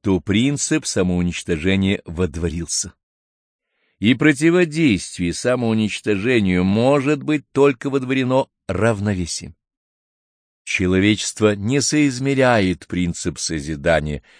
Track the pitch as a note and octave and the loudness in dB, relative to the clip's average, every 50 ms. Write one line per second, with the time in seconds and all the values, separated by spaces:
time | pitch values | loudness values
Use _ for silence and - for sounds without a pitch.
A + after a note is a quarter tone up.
0 | - G2+ F#2+ F2+ - - G2 G#2+ B2 C#3 D3 C3+ - - D#3 D#3 - - - G#2 | -2 0 0 0 0 0 2 2 2 2 0 -2 -2 -2 -2 -2 -2 -2 -2 0
1 | F#2 F#2 F2+ F2 F2 F2 E2+ - - - F2 D2+ D#2 F#2 F#2+ G2 F#2+ F#2+ G2+ - | 0 0 0 0 -2 -2 -4 -6 -4 -4 -4 -2 0 0 2 2 2 0 0 -2
2 | - - E2 E2 F#2 E2 - E2+ E2 E2+ D#2 F2 E2 - - - - F2+ _ _ | -6 -10 -4 -4 -4 -4 -2 -4 -4 -4 -4 -6 -8 -6 -6 -6 -6 -8 _ _
3 | _ _ _ _ _ _ _ _ _ _ _ _ _ _ _ _ _ _ _ _ | _ _ _ _ _ _ _ _ _ _ _ _ _ _ _ _ _ _ _ _
4 | F#2+ A2 C3 - D3+ D3+ D3 C3 D3+ E3 E3+ F3+ F3+ D#3+ D3 D#3+ E3 C3+ G2+ F2 | 2 2 4 4 4 2 2 4 2 2 4 4 2 0 0 0 2 2 2 0
5 | - - - - F2+ E2+ D#2 - - B2 B2+ B2+ A#2+ A2+ A2 A2 A2 G2+ - - | -2 -8 -6 -4 -4 -4 -4 -2 -2 -2 0 0 0 0 0 0 0 -2 -4 -6
6 | - G#2+ G#2 F#2+ G2 B2+ B2+ A#2 G2+ F#2 F2+ F2+ F2+ F#2+ G2 A2+ A#2+ C3 C#3+ D3 | -4 -2 -2 -2 0 0 2 2 2 2 2 2 2 2 2 2 4 4 2 2
7 | B2+ C#3+ D3+ C#3 - C#3+ D3+ D3 A#2+ _ _ C3+ C#3 C#3+ C3+ - - C#3+ C3 C#3 | 2 0 -2 -2 -2 -4 -4 -4 -4 _ _ 2 2 2 2 0 -6 -4 -2 -2
8 | B2+ B2 C3 C3 C3 B2 C3 C3 - - _ _ _ - F#2 F2+ G#2+ A#2 A2 G2 | -2 -2 -2 -2 0 2 0 0 0 -2 _ _ _ -6 -2 0 0 0 0 0
9 | G#2 G#2 G2+ F2+ F2 E2 - - E2+ D#2 E2+ _ _ _ _ _ _ _ _ _ | -2 -2 -2 -2 -4 -6 -6 -10 -12 -14 -18 _ _ _ _ _ _ _ _ _
10 | _ _ _ _ _ _ _ _ _ _ _ _ _ - - - F#2 F2+ F#2+ F#2+ | _ _ _ _ _ _ _ _ _ _ _ _ _ -8 -4 -2 0 2 2 4
11 | G2 G#2+ A2+ F#2+ - - - - G#2+ G#2+ G#2 G2+ G2 A2+ C3+ C#3+ C3+ - D#3 D3+ | 4 2 2 0 -2 -8 -4 0 0 0 0 0 -2 -2 0 0 0 0 2 2
12 | D3+ C#3 B2+ B2 C3 C#3 C#3 C3 C3 B2 A#2+ A2 G2 F#2 F2+ - - _ - F2+ | 2 0 0 -2 -4 -2 0 2 2 4 4 4 2 0 -2 -4 -6 _ -4 -2
13 | F2+ F2 E2 - - F2+ D2+ - - - E2 D#2 C#2 D2+ D#2+ C#2+ C#2 E2 D#2+ D#2 | -2 -2 -4 -4 -6 -8 -6 -6 -8 -6 -6 -6 -6 -6 -8 0 2 4 4 4
14 | D2+ D2+ D2 C#2 - _ _ | 2 -2 -6 -8 -10 _ _